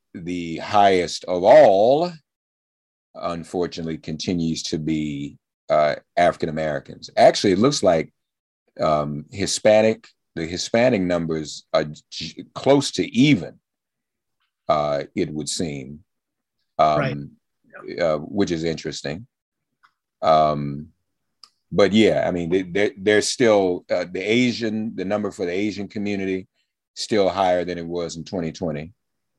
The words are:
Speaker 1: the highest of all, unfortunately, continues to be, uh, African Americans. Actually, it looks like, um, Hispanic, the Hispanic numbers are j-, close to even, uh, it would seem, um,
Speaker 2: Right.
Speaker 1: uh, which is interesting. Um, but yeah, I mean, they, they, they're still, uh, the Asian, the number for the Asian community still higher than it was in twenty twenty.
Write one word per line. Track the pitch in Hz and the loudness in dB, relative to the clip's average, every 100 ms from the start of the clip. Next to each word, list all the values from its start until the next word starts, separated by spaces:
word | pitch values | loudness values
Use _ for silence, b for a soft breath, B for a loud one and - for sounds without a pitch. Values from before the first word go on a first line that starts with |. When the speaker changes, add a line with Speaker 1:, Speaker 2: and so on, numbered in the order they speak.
| _ | _
Speaker 1:
the | 104 85 90 85 78 | -12 -8 -6 -6 -8
highest | - 104 101 95 82 - - | 0 4 6 4 0 -6 -4
of | 90 | 2
all, | 98 151 127 95 113 147 180 160 _ _ _ _ _ _ _ _ _ | 8 8 8 6 4 4 0 -6 _ _ _ _ _ _ _ _ _
unfortunately, | - 90 85 80 95 85 87 80 80 | -10 -8 -8 -6 -4 -4 -4 -8 -8
continues | - 78 - 87 82 80 | -10 -8 -4 -2 -2 -4
to | - 82 | -6 -4
be, | 76 78 76 71 71 - _ _ - | -2 -2 -4 -6 -10 -12 _ _ 0
uh, | 78 76 62 _ - | 2 2 -2 _ 2
African | 87 - 82 | 2 2 -6
Americans. | 76 78 71 - - - - | -4 -4 -6 -8 -18 -8 4
Actually, | 135 - 104 | 4 4 2
it | 92 | 2
looks | 131 147 | 2 2
like, | 95 82 76 _ _ _ _ _ _ - | 2 2 -2 _ _ _ _ _ _ -4
um, | 85 76 73 73 - | 0 0 -2 -8 -10
Hispanic, | 101 90 - 107 107 110 110 - _ _ | -6 -4 0 4 6 4 0 -10 _ _
the | 82 82 | -8 -6
Hispanic | 90 - 117 127 101 | -6 -2 2 2 2
numbers | 90 87 82 80 76 - _ | 0 -2 -2 -4 -6 -14 _
are | 80 76 76 _ | -2 -2 -8 _
j-, | - 80 - - | -14 -12 -14 -16
close | - 131 143 139 | -2 2 2 2
to | - 80 113 | -4 -2 4
even, | 151 113 76 - _ _ _ _ _ _ _ _ _ _ - | 4 4 0 -14 _ _ _ _ _ _ _ _ _ _ -2
uh, | 78 73 71 69 | 0 0 -2 -4
it | 95 80 | -4 -4
would | 76 73 | -4 -8
seem, | - 85 71 65 76 _ _ _ _ _ _ _ - | -6 -6 -6 -12 -18 _ _ _ _ _ _ _ 0
um, | 78 76 | 2 2
Speaker 2:
Right. | 76 71 71 - _ _ _ - - - | -2 -6 -12 -18 _ _ _ -20 -14 -4
Speaker 1:
uh, | 82 78 | -2 -2
which | 78 98 90 | -4 -4 -2
is | 82 | -2
interesting. | 82 78 - 71 71 82 120 _ _ _ _ _ _ _ _ _ | -4 -6 -8 -8 -8 -10 -14 _ _ _ _ _ _ _ _ _
Um, | - 78 76 73 71 71 76 _ _ _ _ _ _ _ _ | 2 4 4 0 -6 -8 -14 _ _ _ _ _ _ _ _
but | 90 98 | 2 4
yeah, | 110 101 73 - | 6 4 4 0
I | |
mean, | 87 85 | -2 -2
they, | 95 | -2
they, | 90 95 107 98 | -2 -2 -2 0
they're | 98 104 | 2 2
still, | - - 117 104 92 90 - | 2 2 4 4 2 -2 -4
uh, | 92 87 | -4 -4
the | 92 | -6
Asian, | 98 120 123 104 113 110 110 101 | 0 2 2 -2 -4 -4 -6 -6
the | |
number | 92 104 104 | -4 -2 -4
for | 101 | -4
the | 90 | -4
Asian | 92 107 95 98 | -2 -4 -6 -10
community | 107 101 98 95 95 - _ _ _ _ | -8 -6 -4 -4 -6 -8 _ _ _ _
still | - - 107 95 | -14 -2 2 2
higher | 90 95 90 | 2 2 2
than | 87 87 | -2 -8
it | 85 | -6
was | 87 82 82 | -6 -6 -10
in | |
twenty | 73 95 80 | -8 -6 -6
twenty. | 80 82 73 80 _ _ _ _ | -6 -6 -6 -10 _ _ _ _